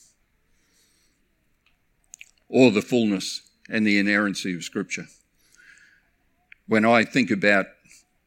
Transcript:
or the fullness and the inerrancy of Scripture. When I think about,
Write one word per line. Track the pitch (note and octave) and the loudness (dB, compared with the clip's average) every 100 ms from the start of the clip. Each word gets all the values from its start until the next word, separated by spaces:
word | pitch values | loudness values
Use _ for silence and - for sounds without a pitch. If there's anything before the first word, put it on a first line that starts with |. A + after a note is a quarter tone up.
| _ _ _ _ _ _ _ _ _ _ _ _ _ _ _ _ _ _ _ _ _ - - _ - | _ _ _ _ _ _ _ _ _ _ _ _ _ _ _ _ _ _ _ _ _ -20 -20 _ -4
or | A#2+ B2+ | 4 4
the | G2+ | 4
fullness | - B2 A2 G2 F#2 - _ _ - | 0 0 0 -2 -6 -12 _ _ -10
and | A2 G#2+ | -4 0
the | G#2 | 0
inerrancy | G2+ G#2 G#2 F#2 G2 | 0 0 -2 -6 -8
of | F2 | -10
Scripture. | E2 A2 F#2 - E2 _ _ _ _ _ - - _ _ _ _ _ _ _ - - | -10 -10 -10 -10 -14 _ _ _ _ _ -20 -20 _ _ _ _ _ _ _ -20 -4
When | A2 | 0
I | A2 A#2 | 2 2
think | G#2+ C#3 A2+ | 2 -2 -2
about, | G#2 G2+ G2+ F#2+ _ _ - _ _ | -2 0 0 -2 _ _ -20 _ _